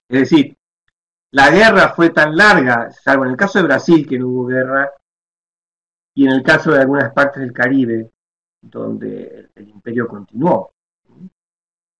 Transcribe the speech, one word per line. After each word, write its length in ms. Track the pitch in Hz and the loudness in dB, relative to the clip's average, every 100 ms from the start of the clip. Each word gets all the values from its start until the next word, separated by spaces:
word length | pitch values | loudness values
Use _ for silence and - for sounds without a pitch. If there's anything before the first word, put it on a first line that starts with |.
| _ | _
Es 120 | 131 | -2
decir, 360 | 127 160 139 - _ _ _ _ _ _ _ | 2 2 0 -6 _ _ _ _ _ _ _
la 180 | 135 139 | 2 4
guerra 440 | 180 226 196 160 - | 4 4 4 0 2
fue 160 | 165 | 0
tan 240 | 160 151 156 | 2 0 2
larga, 560 | 208 180 127 120 117 | 4 4 2 -2 -4
salvo 340 | - - 135 127 | -8 -2 -2 -2
en 60 | |
el 60 | 123 | -2
caso 220 | - 202 | -2 0
de 60 | 165 | 0
Brasil, 420 | 131 - 165 139 | 0 2 2 2
que 120 | 127 | -4
no 80 | 127 | -4
hubo 180 | 127 123 | -4 -4
guerra, 440 | 127 131 135 143 - _ _ _ _ _ _ _ _ _ _ _ - | -4 -2 -2 -4 -8 _ _ _ _ _ _ _ _ _ _ _ 0
y 100 | 135 | 2
en 80 | |
el 100 | 131 | 2
caso 280 | 127 156 165 | 2 0 2
de 100 | 143 | 2
algunas 300 | 131 143 123 | 2 0 -2
partes 280 | - 139 139 | -2 -2 -4
del 120 | 127 | -10
Caribe, 580 | - 123 139 120 113 113 _ _ _ _ _ | -4 0 0 0 -4 -8 _ _ _ _ _
donde 640 | 113 117 110 107 107 104 | -18 -12 -10 -10 -10 -12
el, 280 | - - - - | -16 -20 -20 -20
el 140 | 104 | -20
imperio 380 | 104 120 117 113 | -18 -10 -6 -6
continuó. 640 | 104 98 110 170 113 - _ _ _ _ 123 185 _ _ _ _ _ _ | -10 -14 -6 -2 -2 -6 _ _ _ _ _ -20 _ _ _ _ _ _